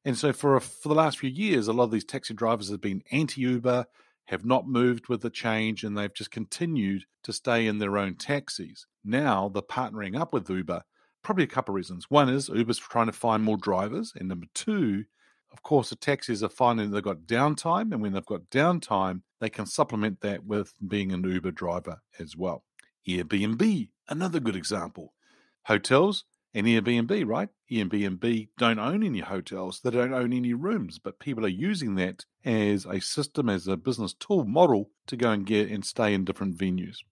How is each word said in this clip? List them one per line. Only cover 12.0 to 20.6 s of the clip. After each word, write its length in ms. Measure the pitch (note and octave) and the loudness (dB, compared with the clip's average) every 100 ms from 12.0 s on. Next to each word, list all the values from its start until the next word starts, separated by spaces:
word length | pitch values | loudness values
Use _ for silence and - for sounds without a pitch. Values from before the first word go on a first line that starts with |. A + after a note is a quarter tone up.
| - | 2
One 200 | C#3+ C3+ | 4 6
is 200 | C3+ C3+ | 2 0
Uber's 280 | A2 A#2 A2+ | 0 0 -2
trying 300 | - A#2 A2+ | -2 0 0
to 40 | |
find 320 | - A#2+ A2 | 0 0 2
more 140 | G#2+ G#2 | 2 0
drivers. 560 | G#2 F#2 G2+ D#3 A3+ - | 0 0 0 -4 -8 -8
And 120 | F#2 | -8
number 200 | F2 E2+ | -8 -8
two, 520 | - - G#3 B2 G2+ G#2+ _ _ _ _ | -6 -2 2 2 0 -4 _ _ _ _
of 120 | - | -12
course, 260 | - D3 A2+ | 2 2 2
the 60 | - | -4
taxis 480 | - C3+ - G#2+ | -2 0 -2 -2
are 60 | G#2+ | -2
finding 420 | - B2 A#2 G#2 | 2 2 2 0
they've 100 | G#2 | -2
got 200 | G2+ E2 | -2 -6
downtime, 720 | E2 A#2 D3 D3+ E3+ F3+ A3 | -2 2 2 0 0 0 0
and 100 | C3+ | -2
when 120 | G#2 | -2
they've 120 | F#2+ - | -4 -6
got 260 | G2 - | -8 -2
downtime, 720 | B2+ E3 F3 - G2+ F#2+ F#2 _ - | 2 2 2 0 0 0 -4 _ -8
they 100 | A2 | -8
can 160 | - G2+ | -6 -6
supplement 560 | - D3 A2 G#2+ F#2+ | -2 -2 0 -2 -2
that 240 | G2+ F#2 F#2+ | -6 -6 -4
with 300 | G#2 | -4